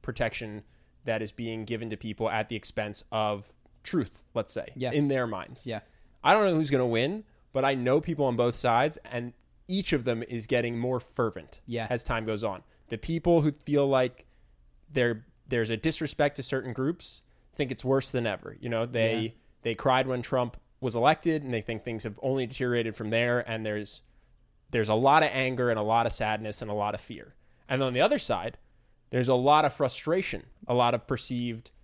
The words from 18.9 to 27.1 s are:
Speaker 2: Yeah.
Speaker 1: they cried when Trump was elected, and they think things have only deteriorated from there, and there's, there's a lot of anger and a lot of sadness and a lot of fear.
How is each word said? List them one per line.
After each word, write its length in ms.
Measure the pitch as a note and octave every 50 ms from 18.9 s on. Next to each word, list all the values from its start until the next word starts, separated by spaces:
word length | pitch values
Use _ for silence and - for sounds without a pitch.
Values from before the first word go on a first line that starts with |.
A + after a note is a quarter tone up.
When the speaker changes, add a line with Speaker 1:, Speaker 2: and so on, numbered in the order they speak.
| B2 A#2 A2+ A2+ A2+ A2+
Speaker 2:
Yeah. 100 | A2 A2+ - - _ _ _ _ _
Speaker 1:
they 100 | A#2 A2+
cried 320 | - - C#3 B2+ B2+ C3
when 160 | C3 B2+ B2
Trump 360 | A#2 - - B2+ B2 A#2+ - - _ _ _ _
was 160 | - B2+ A2
elected, 460 | A#2+ A#2 C#3+ D#3+ - - E3 D#3+ D3+ C#3+
and 100 | C3 B2
they 80 | A2
think 240 | G2+ - A2+ G#2+ -
things 180 | B2 A2+ A2 -
have 160 | A#2 G2+ -
only 240 | - C3 C3+ C3+ B2
deteriorated 480 | A2+ C3 - C3 B2 B2 A#2+ A2+ A2+ G#2+
from 160 | - A#2 G#2+
there, 300 | A2+ A#2 A#2+ A#2+ A#2+ B2 - -
and 160 | A2+ A2 A2
there's, 360 | G#2+ G#2 G#2+ G#2 - - - _ _ _ - _ _ _ _ _ _ _ _ _ _
there's 180 | - A#2+ G#2+ G#2
a 40 | G#2+
lot 300 | A2+ B2+ C3+ C#3+ D#3+ D#3
of 60 | D3
anger 380 | G#2 C3+ C3 C3 C3 A#2+ B2 A#2+
and 100 | A#2 G#2+
a 20 |
lot 240 | G#2+ G#2+ A2 A#2 A#2
of 60 | A2+
sadness 500 | - - A#2 G#2+ G#2+ G#2+ A2 G#2+ G#2 -
and 80 | A#2+ G#2+
a 40 | G#2
lot 200 | G#2 G2+ G#2 G#2
of 60 | -
fear. 360 | - -